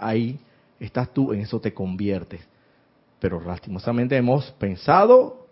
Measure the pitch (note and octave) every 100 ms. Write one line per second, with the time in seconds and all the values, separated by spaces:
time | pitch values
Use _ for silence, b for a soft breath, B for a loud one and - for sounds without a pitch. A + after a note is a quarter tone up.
0 | A2 A2 A#2 C#3 b b b - G#2 -
1 | B2 - C3+ G#2+ G#2+ A2+ G#2+ - F#2+ F#2
2 | G2+ F#2+ F2 F#2 - b b b b b
3 | _ _ F#2 E2+ E2+ F2+ - F#2 - A#2+
4 | B2 C3+ B2 C#3 C3 - G2+ F#2 - E3
5 | G#3+ B3+ B3+ - -